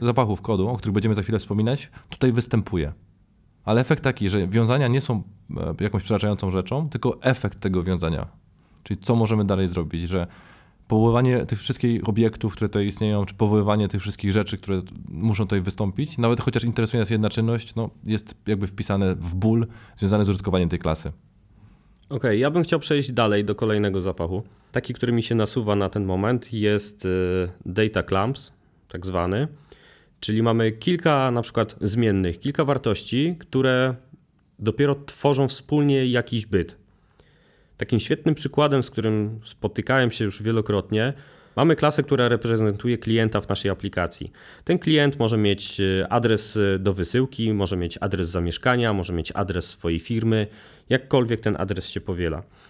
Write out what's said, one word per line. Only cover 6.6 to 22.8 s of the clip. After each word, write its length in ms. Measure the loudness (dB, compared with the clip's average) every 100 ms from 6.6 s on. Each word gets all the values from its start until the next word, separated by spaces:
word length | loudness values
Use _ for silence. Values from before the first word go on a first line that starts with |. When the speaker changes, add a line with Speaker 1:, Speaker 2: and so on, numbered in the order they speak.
| -2 -2 -4
Speaker 1:
tylko 320 | -2 -2 0
efekt 380 | 0 0 -2 -4
tego 240 | -2 0
wiązania. 440 | 0 0 -2 -2 -6 -12 _ _ _ -20
Czyli 160 | -8 -6
co 160 | 0 2
możemy 300 | 2 2 2
dalej 220 | 2 0
zrobić, 400 | -2 -4 -4 -2
że 200 | -2 -4 -8 -20 -20 -20 _ -2
powoływanie 580 | 2 4 4 4 2 0
tych 140 | -4
wszystkich 500 | -4 -2 0 0 0
obiektów, 440 | 2 2 2 -4
które 160 | -4 -2
tutaj 180 | 0 -2
istnieją, 380 | 0 0 0 -2
czy 80 |
powoływanie 540 | 0 2 4 4 2 0
tych 140 | -2
wszystkich 300 | -6 -4 0
rzeczy, 260 | 0 0 -4
które 240 | -4 -4
t-, 100 | -4 -12 -12
muszą 340 | -4 0 0
tutaj 180 | 0 0
wystąpić, 560 | -2 -2 -2 -2 -4 0
nawet 240 | 2 2
chociaż 220 | 0 0
interesuje 380 | 0 0 0 0
nas 80 | 0
jedna 200 | 0 0
czynność, 460 | 0 0 -2 -4 -6
no, 140 | -6 -8 -4
jest 300 | -4 -4 -10 -4
jakby 200 | -2 -2
wpisane 480 | -4 -2 0 2 0
w 200 | -4 0
ból 320 | 2 4 0 -6 -20 -4
związany 280 | 2 4 4
z 40 |
użytkowaniem 400 | 2 0 2 2
tej 100 | 0
klasy. 320 | 0 -2 -4 -12 _ _ _ -20 -20 -20 _ _ -10
Speaker 2:
Okej, 300 | -4 0 2
ja 120 | 2
bym 120 | 2
chciał 160 | 2
przejść 320 | 0